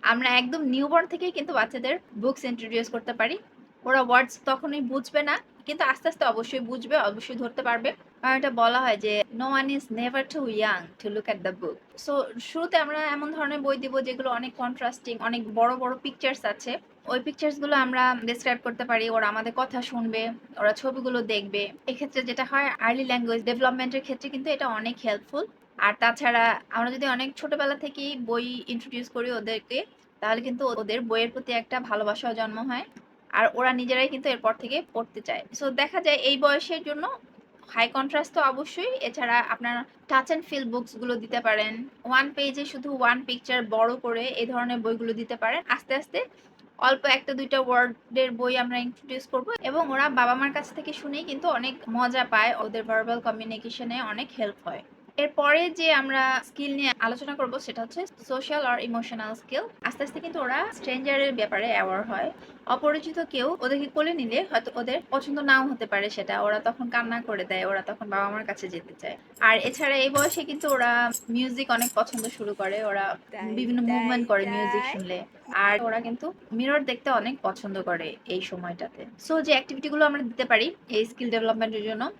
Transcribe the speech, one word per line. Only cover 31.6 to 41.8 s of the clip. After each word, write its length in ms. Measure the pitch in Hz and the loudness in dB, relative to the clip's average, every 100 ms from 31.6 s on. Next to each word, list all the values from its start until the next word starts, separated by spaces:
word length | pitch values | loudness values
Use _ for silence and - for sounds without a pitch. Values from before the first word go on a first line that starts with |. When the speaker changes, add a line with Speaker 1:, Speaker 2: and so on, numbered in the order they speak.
| 233 254 | -2 -6
Speaker 1:
ভালোবাসাও 540 | 240 214 208 208 247 | -2 -2 0 0 -2
জন্ম 240 | 226 220 220 | -2 -4 -4
হয়, 260 | 262 247 349 - - _ _ | -4 -4 -6 -16 -20 _ _
আর 200 | - 220 | 4 4
ওরা 180 | 220 254 | 4 2
নিজেরাই 360 | 247 247 254 269 | 2 2 2 2
কিন্তু 200 | 269 277 | 0 -2
এরপর 260 | 247 220 | 0 0
থেকে 280 | 226 240 277 330 | 0 -2 -4 -2
পড়তে 280 | 226 226 - | -6 -6 -10
চায়। 240 | - 110 - | -6 -6 -6
So, 160 | - 277 | -6 -4
দেখা 300 | 254 285 370 | 0 0 2
যায় 160 | 330 294 | 2 4
এই 200 | 254 277 | 2 4
বয়সের 460 | 285 285 - 330 | 4 4 0 -6
জন্য 360 | 294 294 381 523 - - _ _ - | -4 -4 -4 -8 -14 -20 _ _ -8
হাই 200 | 233 233 | 0 2
কন্ট্রাস্ট 460 | 269 269 294 302 | 2 0 0 0
তো 60 | 339 | 2
অবশ্যই, 580 | 277 262 302 - 453 523 | 2 2 -6 -4 -4 -2
এছাড়া 380 | 233 233 247 240 | -4 -2 2 4
আপনারা 460 | 233 233 240 240 262 - _ | 2 -2 -2 -4 -6 -16 _
touch 280 | 262 269 320 | 2 4 -2
and 60 | - | -2
feel 180 | 285 247 | -4 -2
বুকস 280 | 240 240 - | -4 -6 -8
গুলো 200 | 247 240 | -4 -4
দিতে 240 | 226 240 | -2 0
পারেন, 440 | 233 214 214 220 | 2 2 0 -4